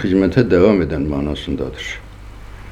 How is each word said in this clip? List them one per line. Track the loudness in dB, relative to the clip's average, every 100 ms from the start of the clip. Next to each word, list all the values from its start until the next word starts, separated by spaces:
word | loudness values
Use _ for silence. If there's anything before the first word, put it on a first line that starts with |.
hizmete | 2 2 4 4 4
devam | 6 6 4
eden | 2 -2
manasındadır. | -2 -2 -2 -4 -4 -4 -4 -8 -10 -12 -14 -18 -18 -16 -16 -16 -14